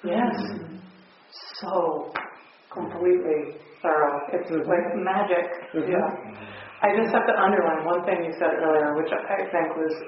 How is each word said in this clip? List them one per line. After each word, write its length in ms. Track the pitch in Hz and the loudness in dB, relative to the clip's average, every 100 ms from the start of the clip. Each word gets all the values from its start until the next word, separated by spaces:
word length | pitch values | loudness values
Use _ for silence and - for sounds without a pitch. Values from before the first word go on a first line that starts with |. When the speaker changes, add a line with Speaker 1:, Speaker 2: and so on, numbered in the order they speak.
Speaker 1:
Yes. 300 | - 226 240 | 0 2 2
Speaker 2:
Mm-hmm. 440 | - 185 170 165 - - - - - - - - - | 0 -6 -8 -10 -14 -18 -20 -20 -20 -20 -20 -18 -12
Speaker 1:
So 500 | 180 190 165 151 - - - - - - _ | -4 0 0 -2 -6 -8 -8 -16 -20 -20 _
completely 880 | - 165 170 180 180 165 151 143 - - - | -10 -8 0 4 4 4 0 -2 -10 -18 -4
thorough. 340 | 170 156 147 143 - | 2 4 2 0 -4
It's 160 | 175 - | -4 -2
Speaker 3:
Mm-hmm. 160 | 160 147 | -2 2
Speaker 1:
like 300 | 175 170 - | 2 2 -2
magic. 480 | 185 196 202 175 175 - - 160 | 0 0 2 2 0 -6 -6 -4
Speaker 3:
Mm-hmm. 140 | 160 | 0
Speaker 1:
Yeah. 920 | 180 - - - - - - - - | 2 0 -4 -10 -14 -14 -16 -16 0
I 140 | 208 208 | 2 4
just 160 | 226 | 4
have 140 | 233 220 | 2 2
to 80 | 214 | 4
underline 460 | 190 202 170 156 160 | 4 4 2 0 0
one 180 | 180 | 0
thing 220 | 180 180 165 | 0 -2 -2
you 80 | 165 | -2
said 100 | 165 156 160 | 0 2 4
earlier, 300 | 156 147 147 | 4 4 0
which 140 | - | 0
I 320 | - - 196 185 | -2 -2 -4 0
think 240 | 175 160 160 | 0 0 0
was 160 | 160 156 | -2 -2